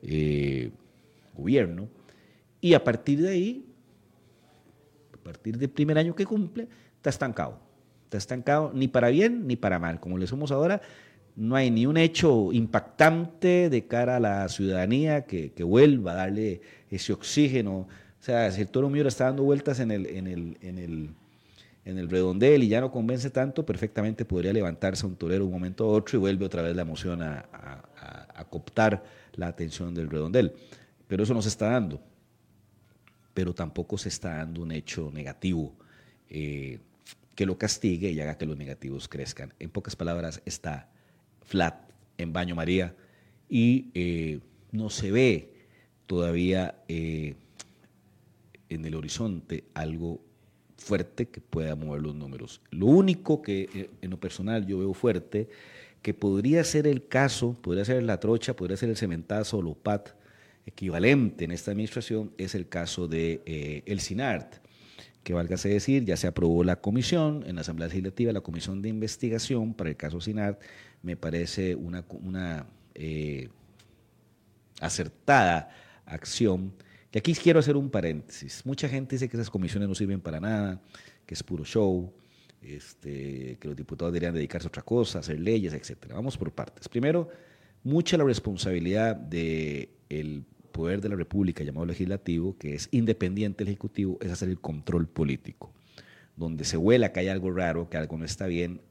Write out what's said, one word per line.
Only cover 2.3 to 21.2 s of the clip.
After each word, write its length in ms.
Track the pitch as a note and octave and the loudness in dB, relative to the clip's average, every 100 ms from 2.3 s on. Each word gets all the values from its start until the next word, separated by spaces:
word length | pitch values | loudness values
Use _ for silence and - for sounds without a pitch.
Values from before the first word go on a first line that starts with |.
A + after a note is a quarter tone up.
| _ _ _ | _ _ _
y 100 | F3 | 6
a 100 | D3+ | 6
partir 380 | B2+ A2+ - C#3+ | 6 0 2 2
de 80 | F3+ | 2
ahí, 380 | F#3+ G3 B3+ - - _ _ _ _ _ _ _ _ _ _ _ _ _ | 2 0 -4 -12 -20 _ _ _ _ _ _ _ _ _ _ _ _ _
a 80 | - | -20
partir 360 | - - A2 A2+ | -16 -10 -6 -2
del 100 | C3+ | -2
primer 300 | - D3 D#3 | 2 4 4
año 180 | E3 E3 | 4 0
que 80 | |
cumple, 420 | G3 G#3+ F3 - A#3 - - _ | 0 0 -2 -4 -12 -14 -20 _
está 140 | - | -4
estancado, 500 | C3+ C3+ A2 C#2+ A1+ - _ _ _ | -2 -4 -2 -6 -6 -20 _ _ _
está 120 | _ G#2 | _ -8
estancado 560 | F#2+ B2+ A#2+ C#3+ D#3 | -4 -4 2 4 2
ni 140 | C3 C3 | 0 2
para 220 | B2 A#2+ | 6 6
bien 360 | C3+ A3 A#3+ D#3+ | 6 6 2 -2
ni 80 | |
para 240 | A#2+ G#2 F2+ | 0 2 2
mal. 220 | E2+ E2 | 0 -4
Como 160 | F2 F#2 | -4 -2
le 100 | F#2 | -2
somos 240 | C3+ D3 | -2 -2
ahora, 300 | C#3 D#3+ G3+ - - - - _ - | 2 2 0 -4 -20 -20 -20 _ -4
no 180 | A2 | 2
hay 160 | C3 C3 | 4 4
ni 140 | A2+ | 4
un 140 | B2 D#3+ | 4 6
hecho 540 | E3 E3 E3+ B2 G2 | 4 6 6 6 6
impactante 1160 | A#2+ A2+ A2 - - D#3 E3 E3+ - F#3 F3+ F3 | 4 4 2 0 6 6 8 -2 0 4 6 6
de 180 | B2+ - | 4 2
cara 300 | A#2+ B2 B2 | 0 2 4
a 40 | |
la 280 | A2 G2 F#2+ | 2 2 -2
ciudadanía 760 | - G2 F#2 F#2 B2 D#3 D3 - | 0 0 2 2 2 2 0 -2
que, 260 | F#2 D2 | -6 -6
que 100 | - | -4
vuelva 500 | E2+ G#2+ D3+ C3+ F#2 | 4 10 10 8 2
a 40 | F2 | -2
darle 460 | F#2 G#2 A2 F2+ - - _ | -2 -2 -2 -4 -10 -20 _
ese 240 | F#2+ - | -8 -2
oxígeno. 680 | G2 - - D3 B2+ G#2 F#2+ F#2 - - - | -4 -2 4 4 4 0 -2 -6 -14 -20 -16
O 20 | |
sea, 280 | - A#2+ A2 | -2 2 2
si 120 | F#2+ | 0
el 60 | G#2+ | 0
toro 200 | B2+ C#3 | 0 2
mío 180 | C#3+ C#3 | 2 2
está 180 | A#2+ | 2
dando 200 | C3 C3+ | 0 2
vueltas 340 | C#3 C#3+ D3 B2+ | 4 4 2 0
en 120 | A#2+ | 0
el, 160 | G#2+ F#2+ | 0 -2
en 200 | F#2 F#2 | -6 -6
el, 300 | F2 E2+ - | -6 -8 -10
en 160 | F#2 F2+ | -10 -10
el, 320 | F2 E2 D#2 D#2 | -8 -6 -8 -12